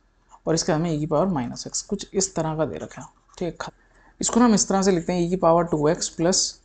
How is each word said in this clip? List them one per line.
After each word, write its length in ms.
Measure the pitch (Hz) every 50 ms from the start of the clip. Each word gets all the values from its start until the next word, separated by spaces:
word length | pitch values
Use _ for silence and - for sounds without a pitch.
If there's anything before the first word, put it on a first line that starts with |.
| _ _ _ _ _ _ - - -
और 80 | - 160
इसका 200 | 165 - 190 156
हमें 160 | 151 170 170
e 80 | 156 147
की 60 | 156
पावर 220 | 151 151 147 185 196 170
minus 340 | 131 120 123 131 - -
x, 140 | - - -
कुछ 260 | - - 202 196 - - -
इस 200 | 190 185 - -
तरह 200 | 170 156 160 156
का 80 | 160 156
दे 120 | - 78
रखा 240 | 80 - - - -
है, 60 | 131 - _ _ _ _ -
ठीक 260 | - 180 165 - - -
है। 80 | - - _ _ _ _ _ _ _ _ -
इसको 180 | - - - 226
ना 60 | 247
हम 80 | 233 208
इस 140 | 185 - -
तरह 120 | 196 196
से 100 | 190 202
लिखते 220 | 185 165 170 - 180
हैं, 140 | 180 170
e 20 | 170
की 60 | 190
पावर 280 | 185 175 165 165 175 170
टू 220 | 170 165 151 147
एक्स 220 | 151 180 175 - -
प्लस 340 | - - 160 180 185 - - - - -